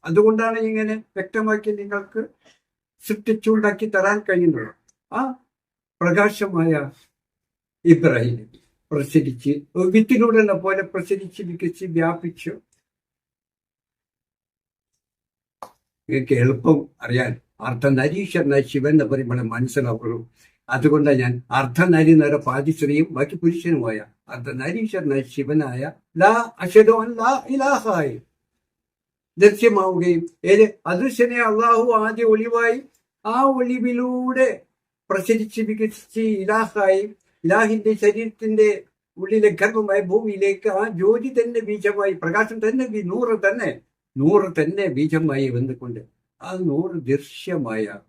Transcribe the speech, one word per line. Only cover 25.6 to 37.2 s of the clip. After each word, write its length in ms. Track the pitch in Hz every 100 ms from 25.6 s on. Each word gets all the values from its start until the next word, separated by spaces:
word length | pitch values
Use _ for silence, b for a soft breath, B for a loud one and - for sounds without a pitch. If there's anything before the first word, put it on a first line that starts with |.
| 135 123 147 - _ 160
ലാ 340 | 196 226 233 -
അശ്ഹദു 320 | 180 214 220
അൻ 220 | 226 226
ലാ 340 | 233 233 269 -
ഇലാഹ 680 | 269 269 277 220 180 143 113 _ _ _ _ _ _ _ _ _ _ _ -
ദൃശ്യമാവുകയും, 920 | 202 208 233 202 190 175 175 165 170 _ 175
ഏത് 280 | 202 214 - 160
അദൃശ്യനെ 540 | 180 254 - 240 240
അള്ളാഹു 640 | 226 214 240 226 240 226 220
ആദ്യ 180 | 220
ഒളിവായി 580 | 233 214 233 233 233 247 - _ _ _ 208
ആ 160 | 240
ഒളിവിലൂടെ 1200 | 277 254 247 247 247 240 254 247 254 262 262 190 _ _ _ _ _
പ്രസരിച്ച് 520 | 190 185 220 214 -
വികസിച്ച് 580 | 220 214 220 - - 220
ഇലാഹായി 960 | 220 208 190 220 226 208 196 190 214 208